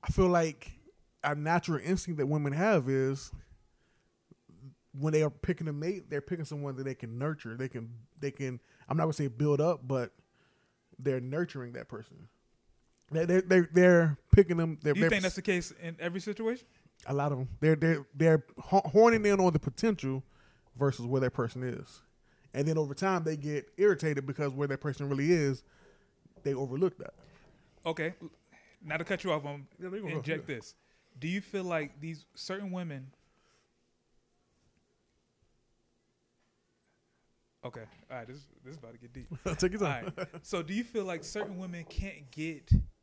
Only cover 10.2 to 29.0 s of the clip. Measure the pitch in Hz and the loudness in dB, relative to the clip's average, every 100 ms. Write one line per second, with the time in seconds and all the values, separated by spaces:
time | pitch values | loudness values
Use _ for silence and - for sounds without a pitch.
10.2 | _ _ _ _ _ _ _ _ 135 127 | _ _ _ _ _ _ _ _ -4 -2
11.2 | 123 147 170 139 123 123 - 110 110 - | -4 -4 -4 -6 -12 -14 -14 -14 -16 -20
12.2 | - _ _ _ _ _ _ _ _ 160 | -20 _ _ _ _ _ _ _ _ -4
13.2 | 170 185 185 185 170 165 180 175 165 143 | 2 2 6 6 6 8 10 10 6 2
14.2 | _ - 175 170 165 156 151 151 165 202 | _ 10 10 6 -2 -2 -2 2 2 2
15.2 | 185 185 185 185 170 - 170 165 170 180 | 0 -2 -2 -2 -2 -12 -14 -8 -8 -6
16.2 | 196 208 220 247 - _ _ _ - 139 | -8 -6 -4 -4 -10 _ _ _ -6 -2
17.2 | 143 135 131 - 156 156 165 160 139 139 | -2 -2 -6 0 4 4 4 0 -2 2
18.2 | 160 156 - - - 190 196 175 226 226 | 6 6 2 -18 2 2 6 8 8 8
19.2 | 208 196 185 156 - - 226 202 135 135 | 4 4 4 4 -2 -2 0 0 -2 -4
20.2 | - _ _ _ _ - 139 135 120 131 | -8 _ _ _ _ -2 -2 0 -2 0
21.2 | 131 - 117 127 127 - 147 - _ _ | 0 0 -4 -4 -8 -8 -12 -20 _ _
22.2 | _ _ _ - 147 160 147 139 190 185 | _ _ _ -4 0 0 -2 -2 0 0
23.2 | 160 156 143 147 - - 202 175 160 143 | -2 -6 -4 -6 -8 2 2 4 0 -2
24.2 | 139 139 147 131 143 135 151 131 139 139 | -4 -4 -4 -2 -4 -4 -6 -6 -4 -2
25.2 | 143 175 143 131 _ _ - _ _ _ | 4 4 4 0 _ _ -20 _ _ _
26.2 | _ - - 135 135 131 180 - - - | _ -10 -6 -4 -4 -2 -2 -2 -16 -16
27.2 | - - _ _ _ _ - 165 160 180 | -20 -20 _ _ _ _ -8 -4 -4 -6
28.2 | 165 _ _ - _ _ 160 156 | -18 _ _ -20 _ _ -8 -6